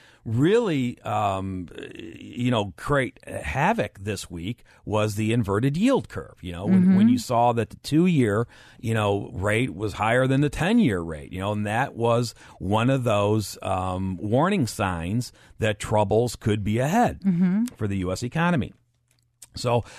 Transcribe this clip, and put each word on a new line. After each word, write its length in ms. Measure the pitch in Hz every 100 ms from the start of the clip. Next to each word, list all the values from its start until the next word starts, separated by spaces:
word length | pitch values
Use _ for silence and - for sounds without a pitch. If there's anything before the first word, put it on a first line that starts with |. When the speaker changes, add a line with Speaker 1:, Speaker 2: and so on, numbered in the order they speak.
| - _ -
Speaker 1:
really, 760 | 113 151 226 220 147 123 -
um, 640 | 110 107 101 95 95 92 82 - 85 - - -
you 340 | 104 - 123
know, 220 | 117 104 -
create 420 | - 143 127 - -
havoc 760 | - - 135 170 226 107 -
this 280 | 101 95 -
week 340 | 87 85 123 - _ -
was 300 | 107 107 101
the 180 | 107
inverted 440 | 120 101 95 135 151
yield 320 | 240 240 -
curve. 260 | - - -
You 100 | 87
know, 140 | 85 104
when, 300 | 190 180 190
when 20 | 220
Speaker 2:
Mm-hmm. 20 |
Speaker 1:
you 80 | 247
saw 340 | - 117 120
that 160 | 117 107
the 80 | -
two-year, 680 | - 151 185 160 110 101 120 - - -
you 140 | 113
know, 360 | 113 104 101 104
rate 400 | 101 98 107 123
was 200 | 82 107
higher 340 | 90 107 123 131
than 140 | 135
the 80 | 147
ten-year 500 | - 165 240 170 92
rate, 320 | 82 76 71
you 80 | 92
know, 120 | 98
and 120 | 107 104
that 300 | 110 135 -
was 400 | 117 117 120 - - -
one 300 | 90 107 120
of 140 | 135
those, 540 | 120 104 104 110 98 -
um, 560 | 101 92 92 92 95 87
warning 500 | 101 123 175 202 117
signs 640 | - 98 85 85 113 - - - -
that 200 | 107 107
troubles 560 | - 107 101 104 120 -
could 280 | 110 107
be 160 | 101 110
ahead 420 | 135 220 220 -
Speaker 2:
Mm-hmm. 440 | 196 170 180 196 240 -
Speaker 1:
for 120 | 104
the 100 | 98
U 120 | 90
S 100 | 95
economy. 500 | 120 160 175 170 90 - _ _ _ _ _ _ - -
So 280 | 120 120 -